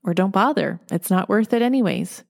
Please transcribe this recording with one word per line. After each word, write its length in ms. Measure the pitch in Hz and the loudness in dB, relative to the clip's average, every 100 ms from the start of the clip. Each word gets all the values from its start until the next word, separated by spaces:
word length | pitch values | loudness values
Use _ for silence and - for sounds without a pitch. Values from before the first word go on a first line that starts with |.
| - | -2
or 80 | |
don't 180 | 170 190 | 0 0
bother. 480 | 196 233 277 151 175 - | 2 2 2 -2 -6 -6
It's 200 | 170 - | -6 0
not 180 | 185 - | 0 2
worth 260 | 208 220 | 0 2
it 80 | 233 | 0
anyways. 600 | 240 269 208 127 185 - - | 2 2 0 -2 -6 -10 -20